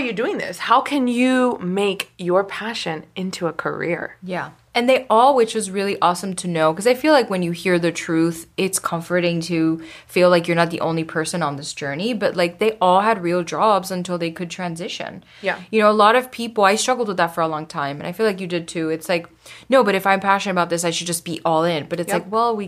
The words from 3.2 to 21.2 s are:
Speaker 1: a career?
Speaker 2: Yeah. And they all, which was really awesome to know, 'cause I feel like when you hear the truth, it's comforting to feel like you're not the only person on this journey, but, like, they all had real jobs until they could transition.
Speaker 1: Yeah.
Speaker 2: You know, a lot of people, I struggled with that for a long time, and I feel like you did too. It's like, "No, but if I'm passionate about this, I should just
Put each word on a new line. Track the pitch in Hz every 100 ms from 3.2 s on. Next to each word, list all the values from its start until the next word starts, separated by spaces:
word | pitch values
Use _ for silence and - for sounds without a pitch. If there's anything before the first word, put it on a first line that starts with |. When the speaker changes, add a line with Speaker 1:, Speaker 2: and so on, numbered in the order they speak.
| 190 185 170
Speaker 1:
a |
career? | 165 151 - 160 170 - -
Speaker 2:
Yeah. | 185 180 143 - _ -
And | 247
they | 262 254
all, | 220 254
which | 269 226
was | 220 196
really | 190 196 196
awesome | 170 180 196
to | 185 180
know, | 165 160
'cause | 165 208
I |
feel | 254 302
like | 294 233
when | 190
you | 175
hear | 170 185 175
the | 170
truth, | 160 - 160 165 165 - -
it's | 190 190
comforting | - 170 165 175 175 170 170
to | 170 160 160 - - -
feel | - 180
like | 180 170
you're | 170
not | 170
the | 170
only | 165 165
person | 160 165 160 180
on | 151 143
this | 147
journey, | - 143 139 208
but, | 233 185 180
like, | 175 170
they | 214 214
all | 185 185
had | 208 220
real | 175 175
jobs | 165 151 214 196 185
until | 185 180 175
they | 170
could | 165 175
transition. | 170 180 165 208 - - - - -
Speaker 1:
Yeah. | 196 175 180
Speaker 2:
You | 220
know, | 208
a | 214
lot | 208
of | 247 247
people, | - 233 226
I | 196 208
struggled | - 254 220
with | 185
that | 170
for | 175
a | 160
long | 156
time, | 156 170 139 143
and | 170
I |
feel | 180 220
like | 185
you | 185
did | 175 170
too. | 175 160
It's | 160 160
like, | 175 165 _ - - -
"No, | 262
but | 208
if | 190 190
I'm | 196
passionate | 196 196 202
about | 180 175
this, | 170
I | 175
should | 165 175
just | 165